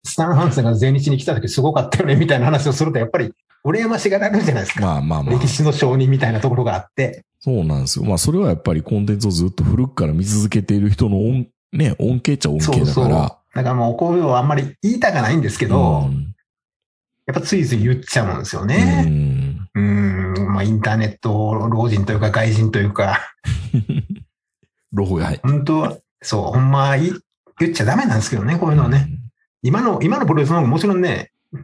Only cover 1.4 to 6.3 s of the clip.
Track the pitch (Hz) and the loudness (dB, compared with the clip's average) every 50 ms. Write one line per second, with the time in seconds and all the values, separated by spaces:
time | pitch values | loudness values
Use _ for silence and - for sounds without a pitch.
1.4 | - - - - 131 156 151 147 123 - - - 190 147 139 - 160 - 143 127 | -4 -4 -2 0 0 2 2 0 0 0 0 0 2 2 4 2 4 2 2 2
2.4 | 123 - 151 139 143 147 131 - 156 156 135 123 113 110 - 180 117 107 - _ | 2 2 2 2 0 0 0 0 -2 0 0 -2 -2 0 -2 -2 -2 -4 -8 _
3.4 | _ _ _ _ _ 143 165 220 226 220 226 208 - 202 196 202 208 208 208 214 | _ _ _ _ _ -2 -2 0 0 -2 -2 -2 0 0 0 0 0 0 0 0
4.4 | 185 160 131 113 95 - - - 104 90 80 71 69 78 80 76 71 67 120 131 | 2 0 0 -2 -4 -6 -4 -2 -2 0 0 -2 -2 -2 -2 -2 0 0 0 0
5.4 | 131 131 - - 151 151 139 - 143 131 127 131 131 131 135 135 135 117 | 0 0 0 2 0 0 2 2 0 2 2 2 2 2 2 2 0 0